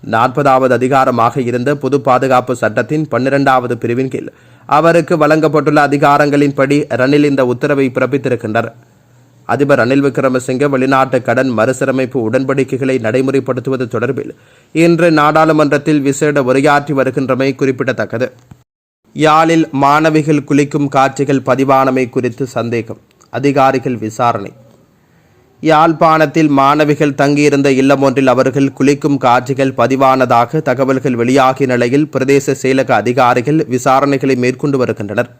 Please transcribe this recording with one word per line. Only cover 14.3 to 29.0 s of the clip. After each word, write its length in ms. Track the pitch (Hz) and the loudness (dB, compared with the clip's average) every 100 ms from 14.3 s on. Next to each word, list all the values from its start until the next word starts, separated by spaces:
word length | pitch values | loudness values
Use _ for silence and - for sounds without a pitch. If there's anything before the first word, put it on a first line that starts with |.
| - _ _ _ 160 | -14 _ _ _ 0
இன்று 320 | 170 170 175 156 | 2 4 2 4
நாடாளுமன்றத்தில் 880 | 147 156 160 156 147 143 147 151 139 | 2 4 2 2 2 0 0 0 0
விசேட 340 | 135 151 143 127 | -2 -2 0 0
உரையாற்றி 460 | 131 147 143 143 135 | 2 2 0 0 -2
வருகின்றமை 540 | 131 127 131 127 135 131 | -2 -2 -4 -2 -2 -2
குறிப்பிடத்தக்கது. 680 | 135 127 135 123 104 117 127 - _ - _ _ _ _ _ - | -4 -2 -4 -4 -6 -4 -6 -8 _ -20 _ _ _ _ _ -2
யாழில் 480 | 151 156 160 165 156 135 | 2 4 4 2 0 0
மாணவிகள் 600 | 139 147 160 156 147 147 - | 2 2 2 0 0 -2 0
குளிக்கும் 420 | 143 143 151 143 139 | 0 0 -2 -2 0
காட்சிகள் 440 | 135 131 139 139 131 | 0 -2 -2 -2 0
பதிவானமை 560 | 123 135 135 135 131 123 131 | 0 2 2 2 0 -2 -4
குறித்து 280 | 123 117 131 123 | -6 -6 -8 -6
சந்தேகம், 440 | 117 120 110 101 _ _ _ 123 | -4 -6 -6 -14 _ _ _ -4
அதிகாரிகள் 580 | 139 143 135 135 135 117 | -2 2 2 0 -4 -6
விசாரணை. 480 | 110 - 120 117 98 - - _ _ _ _ _ _ _ _ _ 151 | -8 -2 -2 -2 -8 -16 -20 _ _ _ _ _ _ _ _ _ 0
யாழ்ப்பாணத்தில் 800 | 156 165 156 165 156 151 160 156 139 | 4 4 2 2 2 2 2 2 2
மாணவிகள் 560 | 135 147 147 147 151 139 | 2 2 0 0 -2 0
தங்கியிருந்த 480 | 143 147 147 139 143 131 | 0 2 2 2 2 2
இல்லம் 220 | 135 139 135 | 2 2 2
ஒன்றில் 240 | 131 131 | 2 2
அவர்கள் 360 | 123 131 135 139 - | 2 0 0 -2 0
குளிக்கும் 380 | 135 143 | 0 0